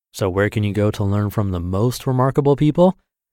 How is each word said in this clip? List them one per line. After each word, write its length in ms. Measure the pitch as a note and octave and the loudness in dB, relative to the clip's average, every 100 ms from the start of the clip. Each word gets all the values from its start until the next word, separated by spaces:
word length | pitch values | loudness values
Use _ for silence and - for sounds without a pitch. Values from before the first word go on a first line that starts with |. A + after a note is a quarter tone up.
| _ | _
So 160 | - G2 | -4 -2
where 220 | F#2 G#2 | 0 0
can 140 | A2 | 0
you 100 | G#2 | -2
go 160 | G2+ G#2 | 0 0
to 120 | - | 0
learn 280 | G2+ G#2 G#2 | -2 0 -2
from 200 | A2 G2 | -2 -2
the 100 | F2+ | -2
most 460 | F2 F#2+ B2 - C3+ | -4 -2 -2 -2 -4
remarkable 500 | B2+ C3 D3 C#3 C#3 | 0 0 0 0 2
people? 420 | D3+ F3 F#3 - _ _ _ | 2 4 2 2 _ _ _